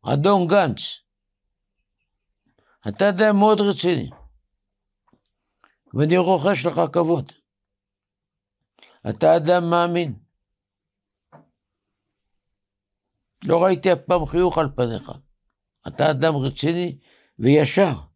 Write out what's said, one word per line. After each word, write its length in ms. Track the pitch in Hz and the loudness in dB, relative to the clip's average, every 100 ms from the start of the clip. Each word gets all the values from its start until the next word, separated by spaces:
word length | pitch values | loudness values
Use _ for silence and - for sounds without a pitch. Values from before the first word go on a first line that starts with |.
אדון 440 | - 143 175 202 170 | -2 0 2 2 2
גנץ, 320 | 202 165 101 - - _ _ _ _ _ _ _ _ _ _ _ _ _ _ _ _ _ _ 107 | 2 0 -4 -10 -12 _ _ _ _ _ _ _ _ _ _ _ _ _ _ _ _ _ _ -12
אתה 200 | - 208 | 0 0
אדם 280 | 185 214 202 | 2 2 4
מאוד 220 | 208 208 | 4 4
רציני, 500 | 202 - 175 156 131 - - _ _ _ _ _ _ _ _ _ _ _ _ _ _ _ _ | 0 0 -2 -2 -6 -14 -20 _ _ _ _ _ _ _ _ _ _ _ _ _ _ _ _
ואני 240 | 117 151 180 | -2 0 2
רוחש 480 | 180 185 165 170 156 | 2 0 0 -2 -2
לך 140 | 156 165 | -2 -2
כבוד. 400 | 170 165 165 135 _ _ _ _ _ _ _ _ _ _ _ _ _ _ _ - _ - | 0 0 -2 -4 _ _ _ _ _ _ _ _ _ _ _ _ _ _ _ -20 _ -10
אתה 260 | 107 160 165 | -2 2 2
אדם 340 | 151 180 170 | 2 0 2
מאמין. 440 | 170 175 175 160 107 _ _ _ _ _ _ _ _ _ _ _ - _ _ _ _ _ _ _ _ _ _ _ _ _ _ _ _ _ _ _ _ | 0 0 -2 -4 -8 _ _ _ _ _ _ _ _ _ _ _ -20 _ _ _ _ _ _ _ _ _ _ _ _ _ _ _ _ _ _ _ _
לא 200 | - 165 | -2 0
ראיתי 280 | 185 180 185 | 2 0 0
אף 60 | 170 - | -2 0
פעם 200 | 175 151 | -2 0
חיוך 320 | 170 180 165 | 0 0 0
על 100 | 147 139 | -4 -4
פניך. 360 | 120 113 - - _ _ _ _ _ _ - | -4 -6 -12 -20 _ _ _ _ _ _ -18
אתה 220 | 139 151 | -2 -2
אדם 260 | 139 160 147 | 0 -2 -2
רציני 640 | 135 143 147 170 175 139 _ _ _ - | -4 -4 -4 -2 -6 -8 _ _ _ -2
וישר. 540 | 117 147 139 - 190 98 - | 4 4 4 2 0 0 -12